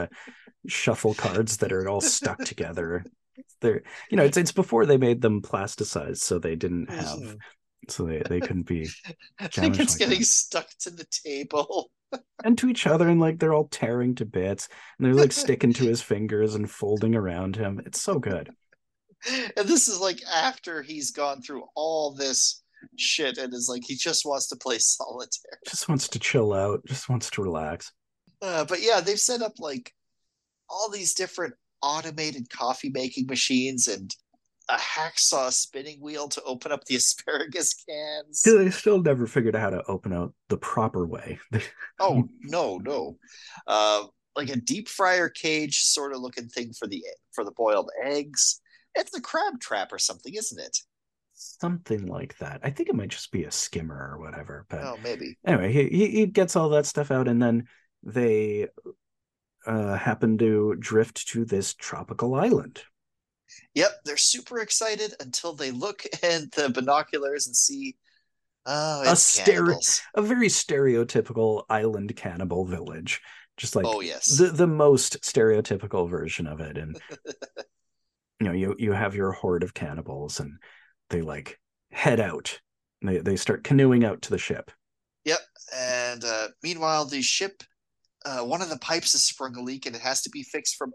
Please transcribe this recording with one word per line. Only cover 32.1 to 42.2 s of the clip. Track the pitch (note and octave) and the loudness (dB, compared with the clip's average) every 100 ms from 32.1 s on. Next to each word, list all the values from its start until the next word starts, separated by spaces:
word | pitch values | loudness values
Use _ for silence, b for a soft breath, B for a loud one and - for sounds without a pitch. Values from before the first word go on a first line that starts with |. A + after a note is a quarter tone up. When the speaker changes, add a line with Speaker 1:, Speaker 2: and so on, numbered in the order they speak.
| D3+ D#3 C3 A#2+ | -6 -6 -6 -12
Speaker 2:
coffee | - B2 B2+ C#3+ | -4 -2 -2 -4
making | C3 C3 C3+ C3 | -6 -6 -4 -4
machines | B2+ - B2+ C3 C3 A#2+ | -2 2 2 0 0 -2
and | F#2+ G2 - _ _ _ _ - | -2 -8 -16 _ _ _ _ -4
a | A#2+ | -2
hacksaw | - D#3 D#3+ - - D3+ B2+ | -2 -4 -4 0 2 2 0
spinning | B2 - C3+ C#3+ D3 | 0 -2 -8 -12 -14
wheel | D3 D3+ D3 | -12 -8 -6
to | - | -8
open | C#3 B2+ D3+ | -8 -8 -6
up | C#3+ | -6
the | - B2+ | -2 0
<laughs> | |
asparagus | - - - D3 D#3 F3 D#3+ - - | 2 0 -4 -4 -4 -2 -4 -4 -8
cans. | D3+ D3+ D3+ - - G#3+ | -10 -10 -10 -10 4 8
Speaker 1:
Yeah, | |
they | A3 F#3 | 8 8
still | F#3 G#3+ G3+ | 4 4 4
never | D#3+ C3 A#2 | 4 2 2
figured | C3+ A2+ G#2+ | 2 2 0
out | |
how | G#2 | 0
to | F2+ - | -2 -4
open | F#2+ G2+ | -6 -4
out | F2 E2+ - _ | -4 -4 -8 _
the | - | -4
proper | - - A2 F#2+ E2+ | -2 0 0 0 -4
way. | A2+ - - - | -6 -10 -14 -4
<laughs> | A2+ B B B - | -4 B B B -2
Speaker 2:
Oh, | F#3+ C3+ | 2 2